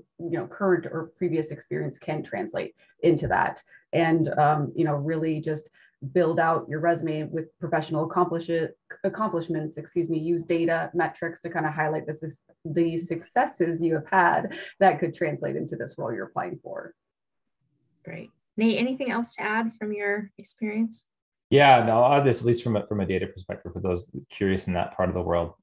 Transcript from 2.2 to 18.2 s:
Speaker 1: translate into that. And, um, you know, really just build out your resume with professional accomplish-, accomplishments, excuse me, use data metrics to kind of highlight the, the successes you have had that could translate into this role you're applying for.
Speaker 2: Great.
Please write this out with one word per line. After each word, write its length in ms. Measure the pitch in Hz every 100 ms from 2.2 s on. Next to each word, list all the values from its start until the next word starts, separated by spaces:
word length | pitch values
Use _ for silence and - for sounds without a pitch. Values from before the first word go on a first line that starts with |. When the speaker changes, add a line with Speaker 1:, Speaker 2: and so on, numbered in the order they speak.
Speaker 1:
translate 520 | - 101 107 92 - - _ _
into 260 | 175 151 151
that. 340 | 90 - - - - _
And, 380 | 170 165 165 156
um, 420 | - 147 151 135 -
you 100 | 156
know, 100 | 147
really 460 | 147 160 160 151
just 260 | 156 151 - _ _ _ 135
build 260 | 180 160 170
out 260 | 165 165 -
your 100 | 151
resume 440 | 170 165 160 156
with 240 | 147 160 156 _
professional 460 | 160 160 - 151 156
accomplish-, 440 | 180 175 165 170 165 156 - - -
accomplishments, 720 | 196 202 220 170 165 156 151 -
excuse 340 | 147 175 165
me, 80 | 160
use 280 | 156 170 165
data 440 | 165 170 165 -
metrics 480 | 175 151 - 165 -
to 80 | 165
kind 160 | 170 156
of 80 |
highlight 340 | 151 156 156 -
the, 300 | 156 156 - _ _
the 340 | 160 160 170 165
successes 840 | 170 170 - 247 - - 170 165
you 120 | 165 156
have 120 | -
had 500 | 190 170 160 196 - - -
that 180 | 190 -
could 160 | 156
translate 440 | - 156 143 143 139
into 180 | - 113
this 200 | 117 -
role 160 | 120
you're 140 | 107 -
applying 300 | - 117 -
for. 320 | - - - - _ _ _ _ _ _ _ _ _ _ -
Speaker 2:
Great. 260 | 165